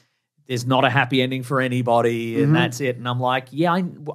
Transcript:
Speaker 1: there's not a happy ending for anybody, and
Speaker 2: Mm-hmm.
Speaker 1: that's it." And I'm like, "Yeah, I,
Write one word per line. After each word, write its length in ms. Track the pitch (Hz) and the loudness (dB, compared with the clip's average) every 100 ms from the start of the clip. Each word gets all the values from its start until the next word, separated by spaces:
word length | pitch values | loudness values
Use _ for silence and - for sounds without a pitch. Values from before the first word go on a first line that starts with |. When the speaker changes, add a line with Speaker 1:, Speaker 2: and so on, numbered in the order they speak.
| _ _ _ _ - | _ _ _ _ -8
Speaker 1:
there's 180 | 123 120 | -4 0
not 180 | 131 | 2
a 60 | 135 | 4
happy 320 | 127 123 131 | 2 2 2
ending 220 | 127 131 | 0 -2
for 180 | 123 139 | -2 -2
anybody, 760 | 127 123 120 117 117 117 117 113 | 0 0 2 2 2 0 -2 0
and 80 | 139 | 2
Speaker 2:
Mm-hmm. 80 | 151 | 4
Speaker 1:
that's 260 | 120 120 | 2 -2
it." 160 | 135 123 | -4 -4
And 100 | 123 | -4
I'm 120 | 123 | -2
like, 300 | 123 131 127 | -2 -2 -4
"Yeah, 200 | 139 170 | -2 0
I, 100 | 175 180 - 147 | 0 -4 -8 -14